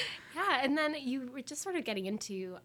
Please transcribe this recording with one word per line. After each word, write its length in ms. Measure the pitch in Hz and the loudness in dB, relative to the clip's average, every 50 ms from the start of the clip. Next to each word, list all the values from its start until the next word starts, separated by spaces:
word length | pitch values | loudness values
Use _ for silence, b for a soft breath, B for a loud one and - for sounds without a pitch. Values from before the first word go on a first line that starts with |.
| B B B B B - - | B B B B B -6 -2
Yeah, 260 | 320 381 403 - - 359 | 2 4 4 4 6 6
and 120 | 262 285 | 4 4
then 200 | 311 311 302 302 302 | 4 4 2 2 0
you 300 | 277 247 254 269 254 247 | 0 0 0 0 -2 -4
were 100 | 247 277 | -8 -10
just 200 | 262 - - - | -8 -8 -8 -6
sort 140 | - 392 359 | -4 -2 -2
of 80 | 339 233 | 0 0
getting 240 | - 214 196 190 | 0 0 0 0
into, 500 | 190 208 214 - - 196 190 185 185 180 175 | 0 -2 -2 -4 -4 -4 -4 -4 -6 -8 -10